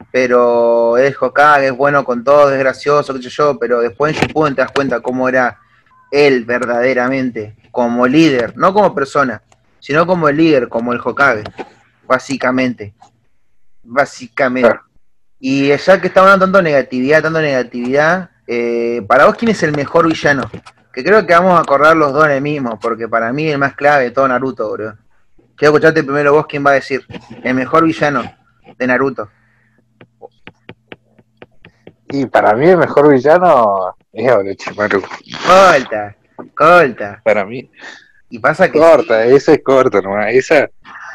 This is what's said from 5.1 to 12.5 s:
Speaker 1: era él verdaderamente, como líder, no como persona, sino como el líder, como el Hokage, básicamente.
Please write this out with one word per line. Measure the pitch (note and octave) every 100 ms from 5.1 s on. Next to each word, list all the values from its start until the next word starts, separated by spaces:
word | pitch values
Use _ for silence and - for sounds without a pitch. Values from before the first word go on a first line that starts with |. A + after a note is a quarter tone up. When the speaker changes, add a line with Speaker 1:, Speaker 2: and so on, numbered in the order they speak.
| B2+ B2+
Speaker 1:
era | B2+ B2 A2 _ _ _ _ _
él | C#3 C#3+ B2+
verdaderamente, | A2+ A#2+ A#2+ A#2+ B2 B2+ B2 C3+ C3 A2+ G#2+ G#2+ _
como | - A#2+ A#2+ B2
líder, | C#3+ E3 C3 A2+ -
no | E3
como | G3 F#3+
persona, | C#3 C3+ D3+ C3+ G#2+ _ _ _ _
sino | - C#3+ F3
como | F3+ D#3
el | C#3+
líder, | E3 C#3+ A#2+
como | A#2 A#2+
el | A#2+
Hokage, | B2 A2+ C#3 A2+ G#2+ - - _ _ _ _
básicamente. | B2+ - C3+ C3